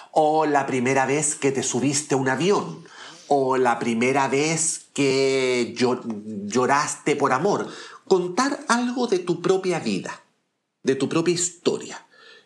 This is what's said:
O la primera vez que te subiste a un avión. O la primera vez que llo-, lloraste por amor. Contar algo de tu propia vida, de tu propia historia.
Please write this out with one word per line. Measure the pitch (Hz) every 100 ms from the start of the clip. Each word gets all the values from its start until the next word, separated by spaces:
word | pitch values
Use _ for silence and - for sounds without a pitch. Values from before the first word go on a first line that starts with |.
| -
O | 160 151 156 151
la | 143 123
primera | 131 123 135 131
vez | 147 151 -
que | 139
te | 131
subiste | - 120 135 139 - 135
a |
un | 131
avión. | 131 180 175 90 - - - - - -
O | 139 131 131
la | 123 123
primera | 117 113 127 139 131
vez | 135 156 160 - - -
que | - 139 135 135 135 127 123 110 107
llo-, | 123 123 120 104 107 104 101
lloraste | 120 127 143 147 - - 143
por | 139
amor. | 131 196 127 95 - - - -
Contar | 185 180 180 277 285 -
algo | 233 247 247 -
de | 180
tu | - 165
propia | 180 190 185 160
vida, | 123 92 - - _ _ _ _ _ _
de | 131 135
tu | 135
propia | 160 170
historia. | 170 - - 131 - - - _ _ - -